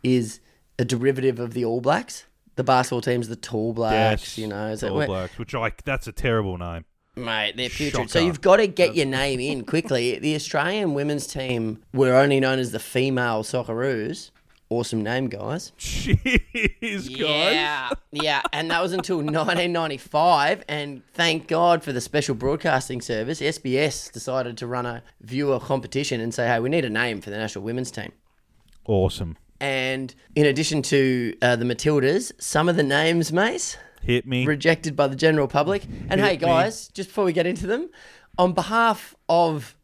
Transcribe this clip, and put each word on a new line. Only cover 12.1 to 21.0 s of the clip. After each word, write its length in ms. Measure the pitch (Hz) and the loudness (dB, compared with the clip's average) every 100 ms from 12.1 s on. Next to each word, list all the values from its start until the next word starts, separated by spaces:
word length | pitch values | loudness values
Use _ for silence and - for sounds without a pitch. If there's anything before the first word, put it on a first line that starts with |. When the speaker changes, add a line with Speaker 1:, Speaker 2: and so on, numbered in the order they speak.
| 127 | 8
Speaker 1:
only 240 | 143 139 | 6 4
known 180 | 131 131 | 2 0
as 140 | 123 | -2
the 80 | 110 | -6
female 640 | - 131 135 131 123 110 | -4 0 0 0 0 -2
Socceroos. 880 | 107 127 117 113 135 120 110 160 - _ _ _ _ | -2 -4 -4 -2 -2 -2 -4 -8 -14 _ _ _ _
Awesome 280 | 117 117 110 | -4 -2 -4
name, 260 | 107 127 131 | -2 -2 -2
guys. 440 | 101 104 160 - _ | -6 -6 -6 -8 _
Speaker 2:
Cheers, 1300 | - - - - 262 247 - 240 208 - 233 202 127 | -8 -4 2 2 4 0 0 -2 -2 -2 -8 -8 -8
guys. 20 | |
Speaker 1:
Yeah, 800 | 131 151 151 156 156 151 147 127 135 _ | -4 -2 0 2 0 -2 -4 -6 -8 _
yeah. 300 | 143 151 139 - | -4 0 0 -2
And 180 | 147 165 | -4 -2
that 120 | 170 | 0
was 100 | 180 | 0
until 280 | 185 175 180 | -2 -2 -2
<laughs> 0 | |
nineteen 500 | 151 156 156 175 175 | 0 0 0 0 0
ninety-five, 920 | 170 160 139 - 151 170 156 147 202 - | 0 -2 -6 -2 2 4 6 4 0 -4
and 340 | 151 143 135 | -6 -6 -10